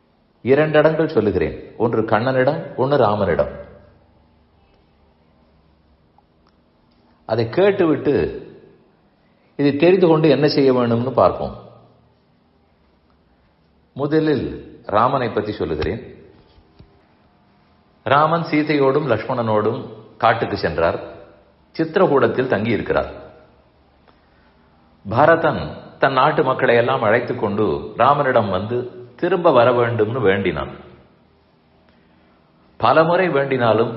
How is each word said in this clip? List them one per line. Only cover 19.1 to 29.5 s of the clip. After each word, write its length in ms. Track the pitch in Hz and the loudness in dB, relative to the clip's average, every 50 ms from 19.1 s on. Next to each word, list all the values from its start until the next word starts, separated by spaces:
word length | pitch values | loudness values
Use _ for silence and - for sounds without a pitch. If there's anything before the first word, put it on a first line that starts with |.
லக்ஷ்மணனோடும் 680 | 113 104 - - 127 123 117 113 107 107 107 107 120 135 - - - - - - - | -2 -2 -4 -6 -4 -4 -2 0 0 0 0 -2 -2 -4 -8 -14 -16 -20 -20 -20 -6
காட்டுக்கு 400 | - - 113 117 - 117 - 104 | 0 2 2 2 0 -2 -6 -4
சென்றார். 420 | 95 - 87 80 78 82 87 104 - - - - - - - - _ _ _ _ _ _ _ - | -4 -4 -4 -2 0 0 0 -2 -4 -8 -14 -18 -20 -20 -20 -20 _ _ _ _ _ _ _ -6
சித்திரகூடத்தில் 760 | - 160 156 - 196 190 156 143 131 120 117 113 - 127 - - | -6 -4 -2 0 0 2 2 2 2 2 0 0 -2 -2 -2 -2
தங்கியிருக்கிறார். 580 | 101 107 117 110 90 - - 76 71 65 - - - - - - - - _ _ _ _ _ _ _ _ _ _ _ _ _ _ _ _ _ _ _ _ _ _ _ _ _ _ _ _ _ _ _ - | -2 -2 -2 -2 -2 -2 -2 -2 -2 -4 -6 -10 -16 -20 -20 -20 -20 -20 _ _ _ _ _ _ _ _ _ _ _ _ _ _ _ _ _ _ _ _ _ _ _ _ _ _ _ _ _ _ _ -10
பரதன் 560 | 98 107 120 151 156 165 160 165 151 127 92 76 76 - - - - - - | -4 0 2 4 4 4 4 2 0 -2 -4 -6 -10 -12 -14 -18 -20 -6 -2
தன் 180 | - 139 135 131 | -2 0 2 2
நாட்டு 240 | 131 151 151 151 151 | 2 2 2 0 0
மக்களை 300 | 131 127 127 131 123 120 | 0 0 0 2 2 4
எல்லாம் 260 | 117 117 127 135 131 | 4 2 2 0 0
அழைத்துக் 380 | 110 104 107 123 120 - 127 110 | 0 2 0 0 0 -4 -6 -4
கொண்டு 220 | 117 104 101 101 107 92 73 71 71 - - | -4 -4 -2 -2 -2 -2 -2 -4 -6 -6 -2
ராமனிடம் 540 | - 117 135 143 139 139 131 123 117 107 98 | 0 2 2 2 2 0 0 0 0 0 0
வந்து 260 | 92 92 101 107 120 123 - - - - - - - | -4 -4 -4 -4 -6 -6 -6 -8 -12 -18 -20 -20 -10
திரும்ப 320 | - 160 175 190 175 170 170 | -6 -4 -2 0 2 2 4